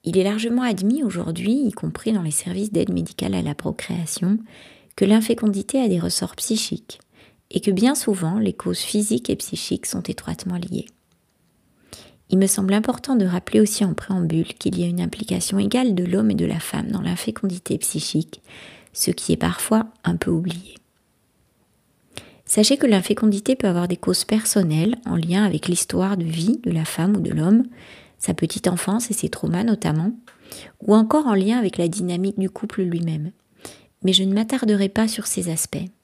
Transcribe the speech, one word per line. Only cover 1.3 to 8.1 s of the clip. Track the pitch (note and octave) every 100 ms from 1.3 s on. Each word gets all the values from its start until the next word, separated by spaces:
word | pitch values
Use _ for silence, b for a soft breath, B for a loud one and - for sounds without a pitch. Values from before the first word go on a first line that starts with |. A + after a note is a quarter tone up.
| E3 F#3+ C4
y | B3+
compris | - D#3+ - A3
dans | G#3+
les | D#3+
services | - - F3+ G#3
d'aide | G3+ -
médicale | F3+ E3 - F#3+
à | F#3+
la | D#3+
procréation, | D3 - - - F3 D#3+ - F3 A3 A3 B B B B
que | -
l'infécondité | G3 A3 A3 A#3 G#3+ G3 G3 C4+
a | A#3+
des | F3
ressorts | E3+ - F3+ -
psychiques | - A3 - - - - b b b b _
et | F3+
que | G3+
bien | F#3 A#3+
souvent | D4+ -